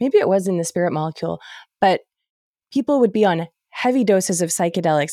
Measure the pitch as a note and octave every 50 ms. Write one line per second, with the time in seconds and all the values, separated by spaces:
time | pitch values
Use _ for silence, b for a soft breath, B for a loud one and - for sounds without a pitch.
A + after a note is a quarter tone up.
0 | A#3+ C#4 - G#4 A#3+ F#3+ F#3+ G3 F3+ G3 F#3 E3+ E3 - - F3 F3 F3 D3+ D3+
1 | D#3 D#3+ D#3 - E3+ E3 E3+ - B B B B B B _ - G3+ F#3+ F3+ -
2 | - _ _ _ _ _ _ _ _ _ _ _ _ _ - C#4 B3 - C#4+ C4+
3 | A#3+ G3+ F3+ G#3+ G#3 F#3+ E3+ E3 E3+ - _ _ _ _ - - - B3 B3+ C4+
4 | A3 G3+ G3 F#3+ F#3 - F#3 E3 F3 E3 - - F3 F3 E3+ F#3 E3+ E3 D#3 D3+
5 | C#3+ D#3